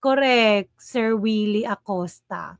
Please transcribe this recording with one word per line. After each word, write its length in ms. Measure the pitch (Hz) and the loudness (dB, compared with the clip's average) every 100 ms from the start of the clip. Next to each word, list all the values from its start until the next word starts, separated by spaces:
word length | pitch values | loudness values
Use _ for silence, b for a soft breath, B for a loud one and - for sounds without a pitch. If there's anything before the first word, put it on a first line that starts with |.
Correct, 720 | 269 269 269 247 220 208 190 _ | 2 2 4 4 4 2 -2 _
Sir 400 | - 247 226 226 | -8 -2 0 0
Willie 480 | 214 220 208 208 226 | 0 0 0 -2 -2
Acosta. 880 | 202 - 190 175 - _ 180 156 175 | -6 -6 -6 -6 -10 _ -12 -12 -16